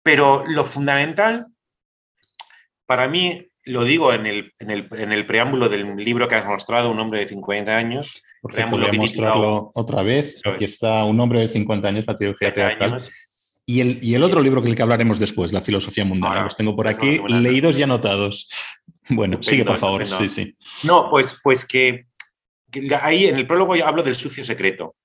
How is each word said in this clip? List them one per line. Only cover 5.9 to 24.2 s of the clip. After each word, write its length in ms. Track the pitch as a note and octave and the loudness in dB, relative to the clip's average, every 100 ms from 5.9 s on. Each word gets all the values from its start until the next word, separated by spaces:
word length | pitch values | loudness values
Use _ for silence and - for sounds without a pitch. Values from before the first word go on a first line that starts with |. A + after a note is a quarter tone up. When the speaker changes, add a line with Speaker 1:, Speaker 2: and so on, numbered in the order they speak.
| G2+ | -6
Speaker 1:
libro 320 | G#2+ A#2+ A#2+ | -4 -2 0
que 80 | A2+ | 0
has 100 | G2+ | -2
mostrado, 440 | G2+ - A#2 A#2+ | -6 0 0 0
Un 100 | A2 | -2
hombre 200 | A2 G#2+ | -4 -4
de 80 | G2+ | -6
cincuenta 480 | G2+ G2 G2+ G#2 A2 | -8 -6 -6 -2 -2
años, 460 | A#2 B2+ D3 - _ _ | -2 -6 -8 -14 _ _
Speaker 2:
Por 140 | G#2 | -10
cierto, 160 | - A2+ | -6 -2
Speaker 1:
preámbulo 160 | A#2 G#2+ | 0 0
Speaker 2:
voy 20 | |
a 20 | G#2+ | 0
Speaker 1:
que 60 | |
he 40 | G#2+ | -2
titulado 260 | - A2 | 0 0
Speaker 2:
mostrarlo 360 | G#2+ G#2+ G#2+ G#2 | 2 2 0 -4
otra 280 | - A#2 A2+ | -8 -2 0
vez. 320 | G2 C3+ D3 | 2 0 -2
Speaker 1:
Eso 160 | - G#2 | -6 -6
Speaker 2:
Aquí 140 | G2 | -4
Speaker 1:
es. 80 | G2+ | -6
Speaker 2:
está 300 | - A2+ A2 | -2 0 0
Un 140 | G#2+ A2 | 2 2
hombre 200 | A#2+ A#2+ | 2 2
de 80 | A2+ | 0
cincuenta 400 | A2 G#2 G#2 G2+ | -2 -2 -2 -2
años, 180 | G#2 A2 | -2 -4
la 100 | G#2 | -4
trilogía 320 | G2+ G2 G2+ | -4 -2 -2
Speaker 1:
Cincuenta 200 | - G#2 | 0 -2
Speaker 2:
teatral. 240 | G#2+ G2+ | 0 -2
Speaker 1:
años. 180 | B2+ B2 - _ _ - _ - | -2 -10 -20 _ _ -20 _ -2
Speaker 2:
Y 140 | B2 | 0
el, 180 | B2 B2 | 0 0
y 140 | A#2 | 0
el 80 | A#2+ | 2
otro 180 | E3+ E3+ | 4 4
libro 220 | C3+ C3 | 4 4
que, 60 | A#2 | 2
del 80 | A2+ | 2
que 60 | |
hablaremos 360 | A#2 A#2 A#2 G#2+ | 2 4 4 2
después, 340 | G#2 - E2+ | 0 -2 -2
La 80 | F#2 | -2
filosofía 440 | - G2+ F#2+ G#2+ | 0 -2 -2 -4
mundana. 300 | G2+ F#2+ F#2+ | -2 0 0
Speaker 1:
Ahora, 100 | F#2+ | -2
Speaker 2:
Los 120 | F#2 - | -4 -2
tengo 200 | G#2+ G#2 | -2 0
por 100 | G#2+ | -2
Speaker 1:
La 60 | |
Speaker 2:
aquí, 80 | G#2+ | 0
Speaker 1:
filosofía 220 | C#3 D3+ | 0 0
mundana. 260 | G2+ A#2+ A#2+ | 2 2 4
Speaker 2:
leídos 300 | C3 D#3+ C#3 | 4 4 4
y 40 | |
anotados. 680 | C#3+ A#2+ G#2+ G2 G2+ G2 - - - - _ _ - | 2 2 0 0 -2 -4 -12 -12 -12 -14 _ _ -4
Bueno, 340 | A#2+ G2 F2 | -2 0 -2
sigue, 200 | - C3+ | 0 0
Speaker 1:
Estupendo, 100 | A#2 | 2
Speaker 2:
por 60 | - | 0
favor. 240 | F#2+ G2 | 0 -2
Speaker 1:
estupendo. 300 | G#2 F#2+ G#2 | -2 -2 -2
Speaker 2:
Sí, 120 | - | -4
sí. 420 | G2 - - - D3+ | -8 -12 -20 -6 4
Speaker 1:
No, 240 | F3 F3+ | 4 6
pues, 300 | D3 C3 - | 2 0 -2
pues 220 | C#3 C3 | 2 2
que, 420 | - C3 B2+ B2 _ _ - _ _ _ _ | 2 2 2 0 _ _ -20 _ _ _ _
que 120 | C#3 | -10
la, 220 | C3+ C#3+ | -2 -2
ahí 220 | D3+ D#3+ G3 | 0 2 2
en 100 | C3+ | 0
el 100 | B2+ | 0
prólogo 280 | E3+ F#3 | 0 2
yo 120 | F3 D#3 | 2 2
hablo 180 | D#3 | 0
del 100 | C#3+ | -2
sucio 300 | B2+ | -2